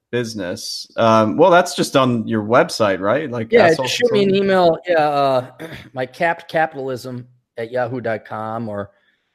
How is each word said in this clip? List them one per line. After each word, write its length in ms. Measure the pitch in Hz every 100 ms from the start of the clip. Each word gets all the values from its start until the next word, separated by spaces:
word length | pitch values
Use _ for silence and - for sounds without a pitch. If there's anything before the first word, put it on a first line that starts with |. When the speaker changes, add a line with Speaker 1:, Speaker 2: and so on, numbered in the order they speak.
| _
Speaker 1:
business?" 840 | 120 113 110 87 104 - - - -
Um, 400 | 113 110 107 -
well, 140 | 180
that's 240 | 175 - -
just 200 | 160 139
on 320 | 127 117 110
your 140 | 110
website, 580 | 104 127 170 - 104 92
right? 300 | 98 135 151
Like, 220 | 120 113
Speaker 2:
Yeah, 160 | 233 175
Speaker 1:
Asshole 180 | 165 127
Speaker 2:
just 100 | -
shoot 160 | 240
me 120 | 208
an 60 | 196
Speaker 1:
Consulting? 140 | 190
Speaker 2:
email. 340 | 196 190 170 160 180
Yeah, 200 | 165 151
uh, 440 | 143 139 127 123 - 160 135
<clears throat> 160 | -
my 140 | 131 131
capped 400 | - 170 170 -
capitalism 800 | 165 160 143 131 123 127 123 123 _ _ -
at 140 | 113
yahoo 300 | 123 120 127
dot 240 | 113 110 -
com, 420 | 110 110 113 113
or 220 | 101 101 _ _ _ _